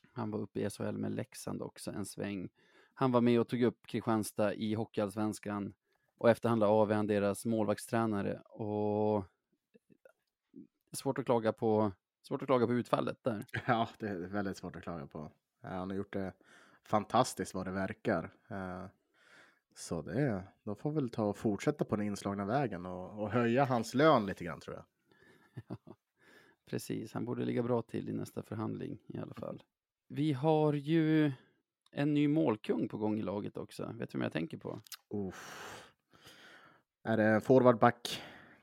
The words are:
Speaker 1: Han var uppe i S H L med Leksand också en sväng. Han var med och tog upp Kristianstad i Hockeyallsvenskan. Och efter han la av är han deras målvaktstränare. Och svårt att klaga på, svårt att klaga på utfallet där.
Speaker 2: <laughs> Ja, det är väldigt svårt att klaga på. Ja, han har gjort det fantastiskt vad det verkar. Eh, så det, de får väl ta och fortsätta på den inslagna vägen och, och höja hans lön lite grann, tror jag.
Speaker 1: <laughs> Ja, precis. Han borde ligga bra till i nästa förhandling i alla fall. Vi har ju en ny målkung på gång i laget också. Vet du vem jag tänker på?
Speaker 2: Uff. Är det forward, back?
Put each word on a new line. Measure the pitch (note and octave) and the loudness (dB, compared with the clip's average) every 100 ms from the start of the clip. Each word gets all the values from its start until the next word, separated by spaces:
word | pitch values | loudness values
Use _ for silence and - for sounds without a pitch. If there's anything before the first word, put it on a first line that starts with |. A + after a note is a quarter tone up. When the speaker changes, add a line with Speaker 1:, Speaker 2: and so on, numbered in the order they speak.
| _ | _
Speaker 1:
Han | A#2 G#2+ | -8 -6
var | G#2+ | -6
uppe | A2 G#2+ | -6 -6
i | |
S | G#2 - | -6 -4
H | G#2+ | -6
L | G#2 | -4
med | G#2 G#2+ | -4 -6
Leksand | - - - G2 | -8 -10 -10 -8
också | A2+ - - | -10 -12 -10
en | - F#2+ | -8 -10
sväng. | - G2+ G2+ G2 _ _ _ _ | -8 -8 -8 -10 _ _ _ _
Han | - C3 | 0 4
var | B2 | 6
med | A#2+ A#2 | 6 6
och | A2+ | 4
tog | A#2+ | 2
upp | A#2+ - - | 2 0 -8
Kristianstad | A2+ A#2 A2 G2+ - G#2 | -4 0 0 0 0 0
i | - A2 | 0 -2
Hockeyallsvenskan. | G#2+ A2 - G2+ A2 G#2+ G2 G2+ G#2 G2+ - _ _ _ - | -2 -2 -2 -2 -2 -4 -4 -6 -6 -6 -10 _ _ _ 2
Och | A#2 | 4
efter | A2 A2+ | 4 4
han | A#2 | 4
la | G#2 | 6
av | A2 G#2 | 6 6
är | G#2+ | 4
han | G#2+ | 2
deras | G#2 G2+ F#2+ A#2 | 2 2 0 -2
målvaktstränare. | A2+ G#2 G#2 - A#2 A2+ G2+ G2+ F#2+ | 0 0 -2 -2 0 0 0 -2 -6
Och | - - G#2+ G#2 G#2+ G#2 G#2+ G#2+ F2 _ _ _ _ _ _ _ _ _ _ _ _ - - _ - | -10 -8 -4 0 0 2 2 2 -2 _ _ _ _ _ _ _ _ _ _ _ _ -20 -20 _ -14
svårt | - C#3 C3 | -6 -4 -2
att | B2 | 2
klaga | A#2 A2 | 2 2
på, | - A2+ G#2+ G#2+ - _ _ | 0 2 4 2 -2 _ _
svårt | - C3+ | -8 -6
att | C#3 | 2
klaga | B2+ A#2 | 4 4
på | |
utfallet | A#2+ A2 C#3+ A#2+ - | 2 0 0 -2 -4
där. | B2+ G#2 - | -4 -4 -8
Speaker 2:
<laughs> | - - | -6 0
Ja, | A#2 A2+ - | 0 0 -6
det | G#2+ | -6
är | F#2 | -6
väldigt | F2+ G#2 G2 F2+ | -4 -4 -4 -6
svårt | F2+ D#2+ | -10 -12
att | |
klaga | - E2+ C#2 | -10 -10 -10
på. | E2 D2+ _ _ _ | -12 -14 _ _ _
Ja, | - | -10
han | F#2 F#2 | -6 -6
har | G2 | -6
gjort | G2 | -6
det | G2+ F#2+ - _ - - _ | -6 -6 -10 _ -20 -20 _
fantastiskt | - G#2+ G2 A2+ C3 - - | -2 -2 2 2 2 -2 -8
vad | F#2+ F2+ | -6 -4
det | |
verkar. | F#2+ F#2+ - A#2 F2+ F#2 _ - | -4 -4 -4 -2 -2 -2 _ -12
Eh, | G2 F#2 F2+ F#2+ _ _ _ _ - - _ _ - | -10 -8 -10 -12 _ _ _ _ -20 -20 _ _ -16
så | - E2+ | -6 -6
det, | D2 G#2 C#3+ G2 F#2 _ | -4 -2 -2 -2 -8 _
de | G#2+ G2+ | -12 -6
får | D3 | -4
väl | D3+ B2 | -2 -2
ta | - G#2 | -2 -2
och | G2+ | 0
fortsätta | A#2 G2 - - - | 0 0 -2 -2 -2
på | G#2 | -2
den | G#2 | -2
inslagna | G2 G2+ G2 G2 | -4 -4 -4 -2
vägen | C3+ B2+ F2 F2+ | 0 -2 -6 -8
och, | F#2 F#2 G#2 | -10 -10 -8
och | G#2 | -2
höja | A#2+ A#2 A#2+ C3+ | 2 2 4 2
hans | A#2+ A2 | 0 0
lön | B2 D#3+ C3 G2 | 4 6 6 2
lite | F2 E2+ | -6 -8
grann, | C#2 | -10
tror | - - | -12 -14
jag. | - _ _ _ - - _ | -16 _ _ _ -20 -20 _
Speaker 1:
<laughs> | - - A#2+ - | -16 -14 -14 -16
Ja, | - _ _ _ - _ _ - | -20 _ _ _ -20 _ _ -8
precis. | A#2+ - A2 A2 | -8 -6 -8 -6
Han | A2+ A2+ | -8 -6
borde | B2 A#2+ | -4 -4
ligga | B2 | -2
bra | A#2+ A#2+ | 0 -2
till | - G#2+ A2 | -2 -6 -6
i | |
nästa | A2 A2+ A#2 | -6 -8 -10
förhandling | - G#2+ G#2+ G#2 F#2 - - | -8 -6 -6 -6 -8 -12 -12
i | - | -10
alla | - | -10
fall. | - - - _ _ _ _ - | -10 -10 -10 _ _ _ _ -10
Vi | C3 D3+ | -2 0
har | B2+ D#3+ D#3 D3+ | 2 2 4 4
ju | D3 C#3 E3 D#3 D#3 D3+ C3 _ _ _ _ _ | 0 0 2 4 4 2 0 _ _ _ _ _
en | - D3 | -2 2
ny | D3 D3 | 4 4
målkung | D3+ D#3 A2 - A#3+ A2+ | 4 4 0 -2 -2 -2
på | G#2+ | -2
gång | G#2+ G#2+ | -2 -2
i | |
laget | F#2 G#2 - - | -2 -4 -6 -10
också. | - - - | -12 -10 -10
Vet | A#2 B2+ | -8 -6
du | C2 | -4
vem | |
jag | A#1 | -4
tänker | - - - | -4 -6 -8
på? | - G1+ - - - | -10 -12 -14 -20 -10
Speaker 2:
Uff. | G#2 F#2+ - - - - - - _ _ - - - - - - _ _ _ | -8 -8 -10 -14 -14 -14 -16 -20 _ _ -20 -20 -20 -20 -20 -20 _ _ _
Är | G#2+ A2 | -2 4
det | G#2+ A2 | 4 4
forward, | - C3 B2 A2+ | 6 8 8 8
back? | A#2+ - - - - - - - | 6 4 -8 -10 -12 -20 -20 -20